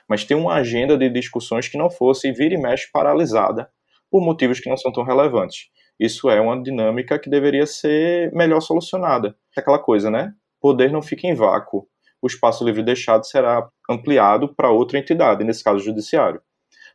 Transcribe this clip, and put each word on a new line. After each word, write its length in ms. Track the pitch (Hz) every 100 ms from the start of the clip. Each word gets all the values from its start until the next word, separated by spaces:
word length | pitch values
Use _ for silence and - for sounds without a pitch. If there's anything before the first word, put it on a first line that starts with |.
| -
mas 200 | 107 -
ter 100 | 147
uma 200 | 175 160
agenda 420 | 120 117 135 143
de 120 | 131
discussões 600 | 120 120 120 - 117 -
que 80 | 147
não 120 | 175
fosse, 400 | 175 127 131 139
vira 220 | 120 156 180
e 20 |
mexe, 340 | 127 131 -
paralisada 800 | 147 147 151 151 110 95 110 - _ _ _ _
por 100 | 190
motivos 380 | 165 160 127 127
que 100 | 127
não 60 | 131
são 160 | 127
tão 140 | 123 120
relevantes. 640 | 131 143 117 87 - - _ _ -
Isso 320 | 113 - 135
é 120 | 107
uma 200 | 113 127
dinâmica 560 | 127 127 110 120 123 147
que 120 | 139
deveria 360 | 143 143 139 147
ser 680 | - 151 151 170 175 170
melhor 260 | 170 165 160
solucionada. 760 | 156 165 170 185 170 123 104 - _ -
Aquela 240 | - 139
coisa, 320 | - 107 107
né? 220 | 113 196 - _ _
Poder 320 | 139 127 131
não 100 | 151
fica 240 | 151 - 180
em 80 |
vácuo. 540 | 135 101 98 - 98 - _ _ _
O 60 | 127
espaço 380 | - 117 113 117
livre 180 | 110
deixado 420 | 113 127 - 113 -
será 440 | 139 123 120 113 _ -
ampliado 640 | 120 143 135 101 110 143 -
pra 160 | 127
outra 260 | 113 120 139
entidade, 460 | 139 160 135 101
nesse 200 | 110 110
caso, 140 | 110 101
o 60 |
judiciário. 580 | 104 107 107 156 101 - - _ _ _ -